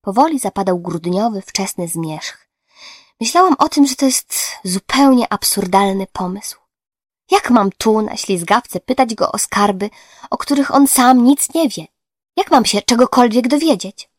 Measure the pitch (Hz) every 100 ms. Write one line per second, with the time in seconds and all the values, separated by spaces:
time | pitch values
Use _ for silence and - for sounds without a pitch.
0 | - 196 302 294 196 202 190 180 175 165
1 | 170 180 226 208 196 - 185 - 170 165
2 | 160 156 - - _ _ _ _ - -
3 | _ _ 226 349 370 285 311 - 277 254
4 | 269 254 - - - - 190 185 _ 262
5 | 277 254 - 208 - - 190 190 202 190
6 | 190 - 185 190 - - _ _ _ _
7 | _ _ _ 381 - 240 196 - 226 220
8 | 214 - - 185 170 220 - - - 254
9 | 254 220 - 208 - - 202 190 202 _
10 | _ _ - - - 285 277 269 277 -
11 | 247 254 240 285 - 330 311 - 160 _
12 | _ _ _ - 392 294 214 202 - 233
13 | 254 - 240 220 240 294 320 220 190 -
14 | -